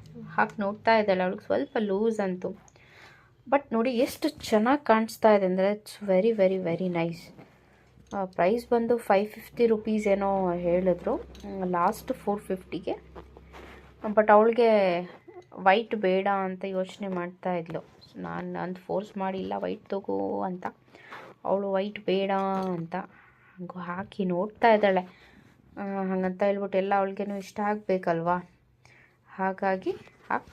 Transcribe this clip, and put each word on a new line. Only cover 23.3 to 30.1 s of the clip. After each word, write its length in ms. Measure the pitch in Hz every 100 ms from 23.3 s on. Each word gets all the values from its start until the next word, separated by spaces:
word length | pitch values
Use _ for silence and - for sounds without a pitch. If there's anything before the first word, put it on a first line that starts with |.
| _ _ 185 180 180
ಹಾಕಿ 460 | 175 180 196 - 185
ನೋಡ್ತಾ 480 | 175 208 - 233
ಇದ್ದಾಳೆ. 280 | 214 202 185 185 - - - - _ _ -
ಆ, 240 | 196 196
ಹಂಗಂತ 420 | 190 190 185 185
ಹೇಳ್ಬಿಟ್ಟು 340 | 202 202 202 196
ಎಲ್ಲ 160 | 196 202
ಅವಳಿಗೇನು 420 | 196 196 202 202
ಇಷ್ಟ 220 | 190 -
ಆಗ್ಬೇಕಲ್ವಾ, 920 | 208 208 - 185 185 165 170 180 180 _ _ _ _ _ _ _ _
ಹಾಗಾಗಿ 640 | - 190 190 196 190 330 415 -